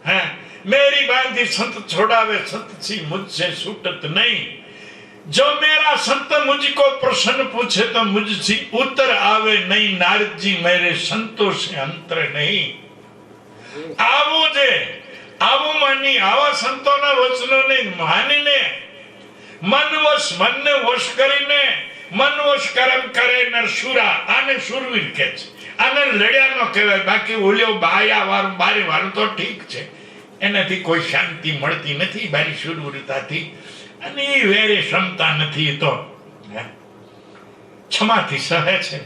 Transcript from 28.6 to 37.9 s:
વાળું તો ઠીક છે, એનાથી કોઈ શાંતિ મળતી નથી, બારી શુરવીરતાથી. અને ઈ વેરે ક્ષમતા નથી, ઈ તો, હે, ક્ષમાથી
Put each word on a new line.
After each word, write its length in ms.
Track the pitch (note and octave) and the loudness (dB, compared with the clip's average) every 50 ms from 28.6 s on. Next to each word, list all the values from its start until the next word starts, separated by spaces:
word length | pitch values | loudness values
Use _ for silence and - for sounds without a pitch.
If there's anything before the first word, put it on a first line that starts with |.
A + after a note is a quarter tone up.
| F3 G3+ G#3 G#3 | 0 2 2 0
વાળું 320 | F#3 E3 D#3+ D3+ F#3+ F#3+ - | 0 0 -2 -2 -2 -2 -2
તો 120 | G#3 G#3+ | -2 -2
ઠીક 420 | G3 - E3 F3 A3+ G#3+ - - - | -2 -2 -4 -6 -8 -8 -10 -12 -12
છે, 180 | - D#3+ D3 - - - - - - - - - - - | -12 -12 -12 -14 -16 -20 -20 -20 -20 -20 -20 -20 -12 -4
એનાથી 400 | F#3+ G3+ G#3 G3 F#3 - F#3 F#3 | -4 -2 0 0 0 0 -2 -4
કોઈ 200 | - E3 D#3+ D#3+ | 0 0 0 0
શાંતિ 520 | D3 - C#3 D3+ E3+ E3+ D#3+ - - D#3 | 0 0 -2 -2 -2 -2 -6 -8 -6 -6
મળતી 420 | D3+ C#3 C#3 D3+ E3+ - C#3 D3 C#3+ | -4 -2 -2 -4 -4 -4 -4 -6 -4
નથી, 340 | C#3+ F#3 G3+ - G#3+ A#3 F3 | -4 -4 -4 -4 -8 -6 -2
બારી 260 | D3 D3 D3+ D#3 C#3+ | -2 -2 -2 -2 -6
શુરવીરતાથી. 1040 | - - D#3+ E3 D#3+ D3 C#3 C#3 C#3 - - C3+ C3+ C3 - D#3+ E3+ D#3+ - - - - - - - - - - - - | -8 -8 -8 -8 -8 -8 -10 -12 -12 -10 -6 -6 -6 -6 -6 -8 -8 -8 -10 -14 -18 -20 -20 -20 -20 -20 -20 -20 -14 -14
અને 200 | - C#4 C#4 C#4 | -12 -6 -6 -2
ઈ 160 | C#4 C#4 C4+ | 0 2 2
વેરે 360 | A#3+ G3 G3+ A3 A3 G#3 G#3 | 4 4 2 2 2 2 2
ક્ષમતા 600 | F#3 D3+ C3 - F#3 F#3+ F#3 - - D#3 D#3 D3+ | 0 0 0 0 0 -2 -2 -2 -2 -2 0 0
નથી, 320 | D3 D3+ D3 - D3 D#3 D3 | 0 -2 -2 -2 -2 -2 -2
ઈ 80 | - | -2
તો, 440 | - - C#3+ B2 - - - - - - - - - - G2+ G#2 | 0 0 0 0 -2 -6 -12 -18 -20 -20 -20 -20 -20 -20 -16 -14
હે, 100 | - - - - - - - - - - - - - - - - - - - - - - - - - - | -14 -14 -14 -18 -20 -20 -20 -20 -20 -20 -20 -20 -20 -20 -20 -20 -20 -20 -20 -20 -20 -20 -20 -20 -20 -10
ક્ષમાથી 500 | - | -6